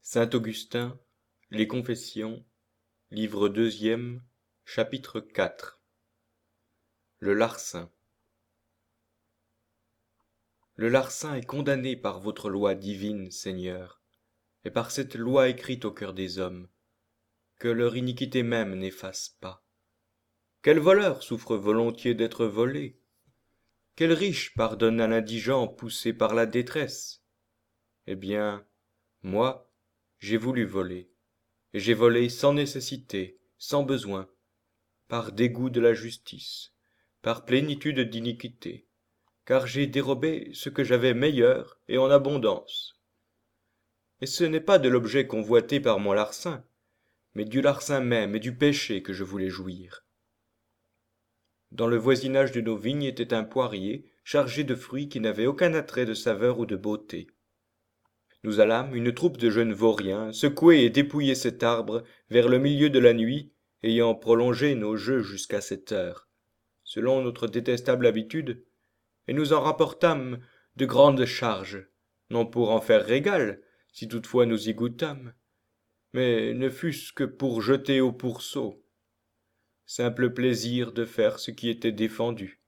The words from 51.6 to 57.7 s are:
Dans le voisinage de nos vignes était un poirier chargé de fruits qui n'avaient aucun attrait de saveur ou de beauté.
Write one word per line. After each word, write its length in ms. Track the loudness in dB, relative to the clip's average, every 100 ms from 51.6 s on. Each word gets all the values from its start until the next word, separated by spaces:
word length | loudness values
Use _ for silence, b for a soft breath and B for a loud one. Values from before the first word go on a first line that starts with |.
| _
Dans 140 | -4 2
le 100 | 2
voisinage 560 | 4 2 2 2 2
de 80 | 0
nos 160 | -2 -4
vignes 280 | -4 -2
était 280 | -4 -4 -2
un 120 | -2
poirier 600 | -2 -2 -2 -2 -6 -6 b b
chargé 400 | -2 0 0 -2
de 100 | -4
fruits 340 | -4 -6 -10 -8
qui 120 | -4
n'avaient 260 | -4 0 -2
aucun 260 | 2 0
attrait 320 | 0 -4 -4
de 100 | -4
saveur 440 | -2 -2 0 0 0
ou 80 | -4
de 100 | -4
beauté. 520 | -4 -6 -8 -14 -14 _ _ _ _